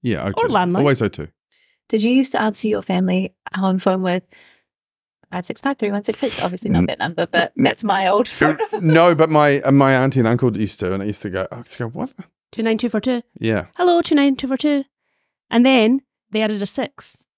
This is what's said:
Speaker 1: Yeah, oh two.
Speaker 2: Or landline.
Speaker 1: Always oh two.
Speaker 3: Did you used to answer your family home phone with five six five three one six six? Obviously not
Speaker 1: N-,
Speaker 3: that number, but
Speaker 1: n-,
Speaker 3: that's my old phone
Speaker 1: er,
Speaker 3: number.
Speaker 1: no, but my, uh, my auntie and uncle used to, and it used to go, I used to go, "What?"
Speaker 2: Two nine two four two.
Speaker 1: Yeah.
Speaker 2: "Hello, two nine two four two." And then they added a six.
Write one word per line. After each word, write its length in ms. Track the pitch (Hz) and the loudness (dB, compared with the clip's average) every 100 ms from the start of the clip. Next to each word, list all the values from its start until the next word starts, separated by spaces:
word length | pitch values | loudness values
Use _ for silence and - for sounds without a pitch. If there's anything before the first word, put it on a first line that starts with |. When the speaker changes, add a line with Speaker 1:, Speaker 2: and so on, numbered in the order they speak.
Speaker 1:
Yeah, 220 | 127 95 | -4 -4
oh 80 | 95 | -4
two. 140 | 101 466 | -2 0
Speaker 2:
Or 20 | |
landline. 300 | 214 180 175 | 0 0 2
Speaker 1:
Always 220 | 143 131 | 2 2
oh 80 | 104 | 0
two. 200 | - 76 _ _ _ _ _ _ | -4 -14 _ _ _ _ _ _
Speaker 3:
Did 140 | 220 | -2
you 80 | 214 | 2
used 220 | 254 262 | 2 0
to 80 | - | -2
answer 260 | 220 208 214 | -2 -2 -4
your 140 | 208 | -4
family 520 | - 180 185 185 185 _ - | -2 0 0 0 -4 _ -14
home 240 | 190 190 185 | -4 -2 0
phone 240 | 196 185 | 0 0
with 200 | 185 180 - _ _ _ _ _ _ _ _ _ _ | 0 -4 -6 _ _ _ _ _ _ _ _ _ _
five 140 | 180 180 | -12 -10
six 140 | - | -6
five 160 | 277 277 | -6 -4
three 120 | 208 | -4
one 140 | 202 | -4
six 140 | 202 214 | -4 -4
six? 200 | 254 - | -4 -4
Obviously 260 | 180 185 202 | -6 -6 -2
not 100 | 170 | 0
Speaker 1:
N-, 60 | 180 | 0
Speaker 3:
that 120 | - | -2
number, 280 | 151 170 170 | -8 -4 -4
but 260 | 170 - - | -2 -4 0
Speaker 1:
n-, 80 | |
Speaker 3:
that's 180 | - - | -2 -2
my 240 | 220 196 190 | -2 0 2
old 200 | 202 240 | 0 0
phone 280 | - 151 156 | 0 0 0
Speaker 1:
er, 20 | 440 | -4
Speaker 3:
number. 140 | - 170 | -2 2
Speaker 1:
no, 220 | 156 170 | 6 6
but 160 | 160 160 | 4 4
my, 300 | 151 147 139 | 4 4 2
uh, 100 | - | 4
my 220 | 139 135 | 4 6
auntie 240 | 135 131 131 | 4 2 2
and 80 | 113 | 2
uncle 260 | 120 127 | 2 0
used 240 | 101 104 - | 0 -4 -4
to, 120 | 92 | -4
and 100 | 95 | -4
it 40 | 101 | -4
used 160 | 101 | -6
to 80 | 107 | -6
go, 160 | 92 95 | -6 -6
I 60 | 117 | -10
used 140 | 120 | -14
to 60 | - | -10
go, 100 | 117 | -10
"What?" 240 | 127 262 _ - _ _ | -8 -10 _ -20 _ _
Speaker 2:
Two 100 | - | -6
nine 140 | 220 226 | -2 -2
two 140 | 240 | -2
four 100 | 214 | -2
two. 220 | 240 247 - - | -2 -4 -8 -6
Speaker 1:
Yeah. 260 | 113 107 87 - | -2 -2 -4 -2
Speaker 2:
"Hello, 260 | 359 339 | 2 2
two 120 | 330 302 | 2 2
nine 200 | 277 262 | 2 0
two 120 | 262 | -4
four 100 | 262 | -2
two." 260 | 302 285 269 _ _ _ _ _ _ | 0 -2 -4 _ _ _ _ _ _
And 140 | 233 | 2
then 360 | 247 262 220 262 _ _ _ | 4 6 4 2 _ _ _
they 120 | 214 | -4
added 180 | 220 214 | -2 -2
a 60 | 202 | -6
six. 580 | - 226 - - - _ | -6 -8 -10 -20 -20 _